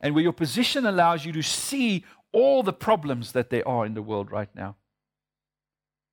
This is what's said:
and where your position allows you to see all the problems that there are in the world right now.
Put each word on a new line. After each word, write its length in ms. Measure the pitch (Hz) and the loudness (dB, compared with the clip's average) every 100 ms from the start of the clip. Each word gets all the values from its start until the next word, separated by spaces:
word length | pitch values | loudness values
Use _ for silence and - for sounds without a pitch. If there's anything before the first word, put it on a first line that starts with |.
and 120 | 147 | 0
where 120 | 151 | 2
your 80 | 170 | 2
position 520 | 160 156 208 240 285 | 2 -2 0 0 0
allows 400 | 240 185 170 170 | 0 4 4 2
you 60 | 151 | -2
to 120 | 160 | -4
see 640 | 147 - - 277 240 185 - - _ | -4 -4 -4 -2 0 0 -4 -20 _
all 320 | 220 269 269 | 2 4 4
the 80 | 196 | 0
problems 580 | - - 214 147 123 113 | -2 0 0 0 -6 -2
that 200 | 127 120 | -4 0
there 180 | 120 - | -2 0
are 180 | 123 107 | -2 -2
in 80 | |
the 80 | 107 | -6
world 300 | 107 104 98 | -6 -6 -4
right 200 | 104 101 98 | -6 -8 -10
now. 180 | 95 101 _ _ _ _ _ _ _ _ _ _ _ _ _ | -12 -14 _ _ _ _ _ _ _ _ _ _ _ _ _